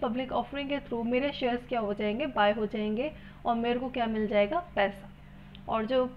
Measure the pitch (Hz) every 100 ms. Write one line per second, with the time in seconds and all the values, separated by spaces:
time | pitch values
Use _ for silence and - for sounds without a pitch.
0 | 247 240 254 240 233 277 277 285 285 233
1 | 233 247 285 285 247 240 - 240 202 208
2 | 214 220 302 240 208 214 208 214 214 214
3 | 294 - - - 233 233 233 240 254 247
4 | 226 220 214 208 202 339 - - 196 -
5 | - - - - - - - 226 220 262
6 | 254